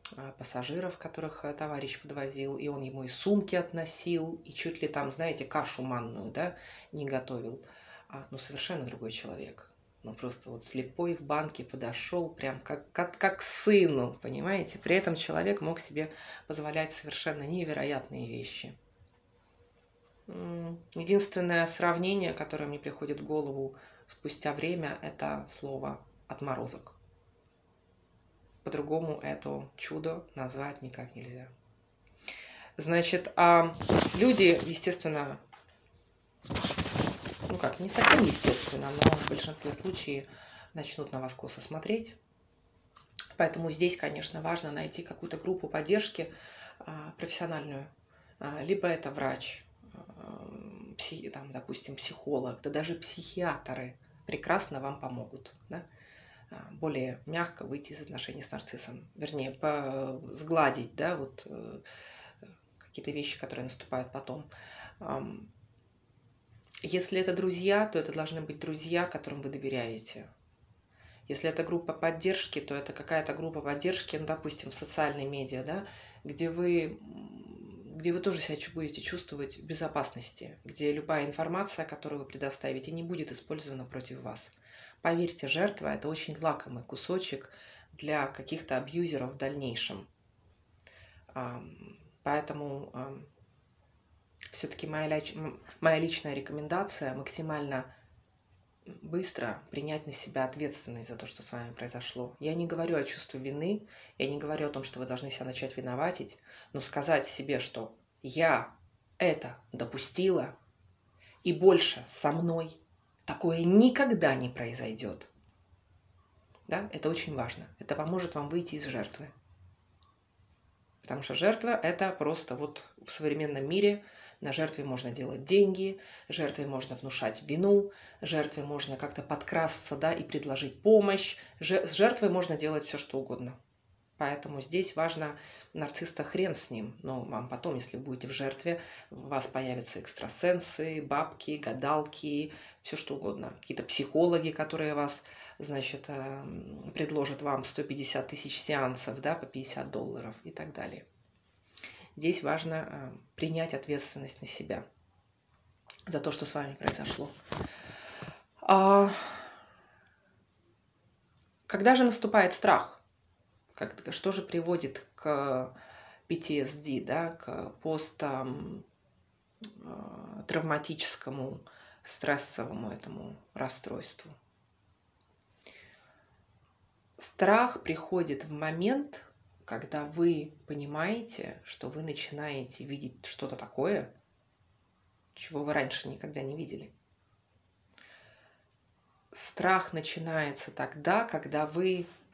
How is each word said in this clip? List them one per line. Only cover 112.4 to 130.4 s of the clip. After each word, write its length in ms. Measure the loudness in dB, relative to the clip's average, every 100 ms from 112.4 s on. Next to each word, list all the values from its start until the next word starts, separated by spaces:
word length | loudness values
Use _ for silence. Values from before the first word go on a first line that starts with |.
| 2 2 -2 -10 _ _ _ _ -8
такое 380 | 0 2 4
никогда 720 | 10 12 10 8 4 6 6 4
не 140 | 0
произойдет». 800 | -4 -6 -4 -6 -4 -6 -8 -14 _ -20 _ _ _ _ _ _ _ _ _ _ -20 -4
Да? 200 | -2 -2
Это 160 | -2 0
очень 240 | 0 -2
важно. 340 | -2 -4 -6 -14 -10
Это 160 | -4 -2
поможет 400 | 0 0 -2 -4
вам 140 | -2
выйти 260 | -2 -2 -4
из 100 | -4
жертвы. 460 | -4 -6 -8 -14 -16 -20 -20 -20 _ _ _ -20 _ _ _ _ _ _ _ _ _
Потому 220 | -6 -6
что 100 | -4
жертва — 360 | 2 4 4 2 2
это 280 | 2 2 0
просто 440 | 2 0 0 -4 -6
вот 300 | -6 -8 -16 -16
в 80 | -10
современном 560 | -2 0 0 0 -2 0
мире 360 | 6 6 6 -2 -20 -20 -8
на 100 | -4
жертве 320 | 0 0 -2
можно 280 | -4 -4 -4
делать 320 | -4 -6 -6
деньги, 560 | 6 8 8 6 -2 -4 -12 -16 -6
жертве 380 | -2 0 0 -2
можно 280 | -4 -4 -8
внушать 460 | -6 0 0 -2
вину, 480 | -2 6 8 8 8 -2 -20 -8
жертве 420 | 0 0 0 -2
можно 340 | -4 -4 -4 -4
как-то 260 | -4 -4
подкрасться, 720 | -4 -4 0 2 2 0 -4 0
да, 180 | 2
и 100 | 2
предложить 580 | -2 -4